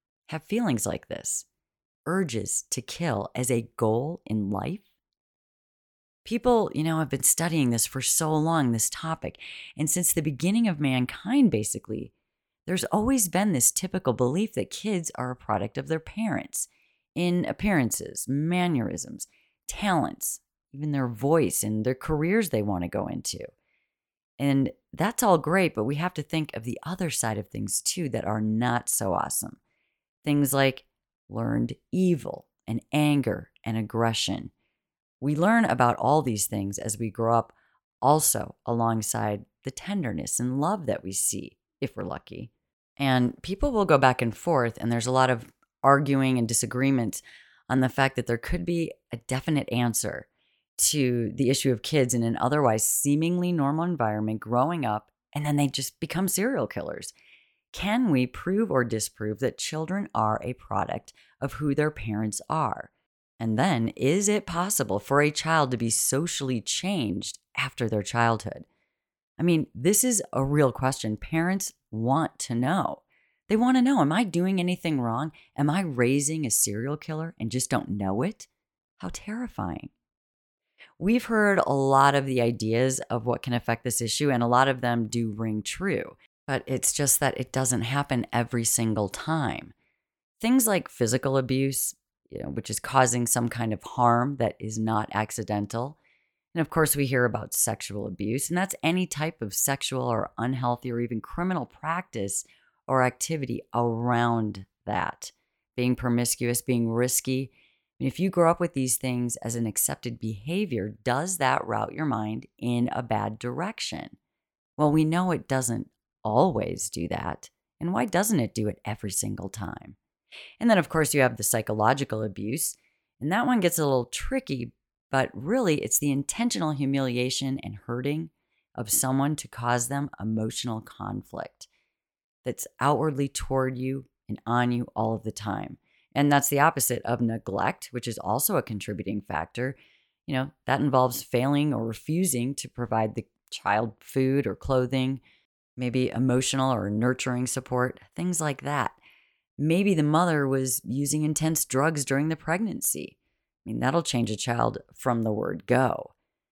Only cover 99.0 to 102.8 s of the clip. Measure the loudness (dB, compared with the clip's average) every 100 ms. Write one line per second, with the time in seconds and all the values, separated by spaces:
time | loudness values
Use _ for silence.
99 | 0 -2 -6 -4 -6 -2 -2 -2 -2 -2
100 | 0 0 -2 -4 -2 0 0 -2 -2 -4
101 | -2 -4 -8 -4 -2 -2 -4 _ -6 -6
102 | -6 -6 -4 -4 -8 _ _ _